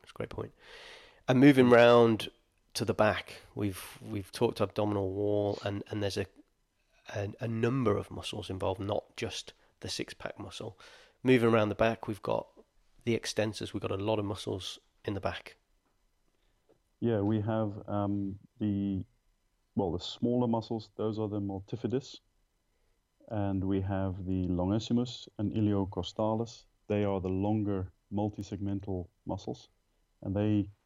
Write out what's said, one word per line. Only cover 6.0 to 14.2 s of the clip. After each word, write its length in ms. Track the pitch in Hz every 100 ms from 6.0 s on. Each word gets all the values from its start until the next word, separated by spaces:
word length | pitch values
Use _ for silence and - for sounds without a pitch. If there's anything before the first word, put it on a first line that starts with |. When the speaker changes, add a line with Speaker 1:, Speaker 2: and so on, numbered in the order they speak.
Speaker 1:
there's 160 | 101 101
a, 80 | 95 - - _ _ _ _ _ - 107
a, 140 | 101 -
a 60 | 120
number 480 | 113 120 135 113 101
of 140 | -
muscles 400 | 92 - - 95
involved, 320 | 95 95 95
not 220 | 98 101 - -
just 380 | 110 - - - _ _
the 80 | -
six-pack 500 | - - - - -
muscle. 400 | 98 - 110 - - - - _
Moving 280 | 127 127 117
around 200 | 113 107
the 60 | 101
back, 320 | 113 113 -
we've 160 | 101
got 240 | - - - - - _ _ _ -
the 120 | 113
extensors, 560 | - - 107 104 104
we've 80 | 101
got 100 | 101
a 40 | 98
lot 240 | 104
of 60 | 107